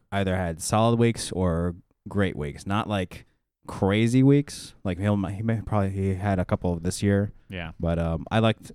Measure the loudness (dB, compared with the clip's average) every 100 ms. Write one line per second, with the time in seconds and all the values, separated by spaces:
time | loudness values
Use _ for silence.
0 | _ -2 0 0 -2 -6 0 2 4 4
1 | 2 0 -4 -2 0 0 -2 -6 -14 _
2 | -6 -2 -2 -2 -8 -8 -4 -4 -2 -4
3 | -4 -10 -20 _ _ _ -16 -2 2 4
4 | 4 6 6 6 2 -8 -16 -8 -6 -2
5 | 0 0 0 -4 -2 -2 0 0 0 0
6 | -2 -2 0 0 0 0 0 -2 -2 0
7 | 2 2 0 -6 -14 -10 -10 -4 -2 0
8 | 0 -4 -2 2 2 0 -8